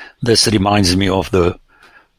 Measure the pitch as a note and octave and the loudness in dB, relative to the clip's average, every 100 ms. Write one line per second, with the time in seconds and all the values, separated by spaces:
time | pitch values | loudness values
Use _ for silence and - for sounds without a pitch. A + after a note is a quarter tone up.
0 | - _ B2 A2 - G#2 G2 G#2 F#2 F#2 | -20 _ -2 0 0 0 2 2 2 0
1 | G2 F#2+ E2+ F#2+ F2 F2 _ _ - _ | 0 -2 -2 0 0 -2 _ _ -20 _
2 | _ | _